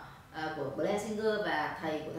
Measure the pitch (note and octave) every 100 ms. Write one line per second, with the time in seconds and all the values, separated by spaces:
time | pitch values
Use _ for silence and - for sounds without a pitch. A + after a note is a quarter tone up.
0 | - - - D#3 D#3 D#3 C3+ - G3 G3+
1 | A3 G#3 A3 G#3 E3+ D#3 D#3 - D#3+ D3+
2 | -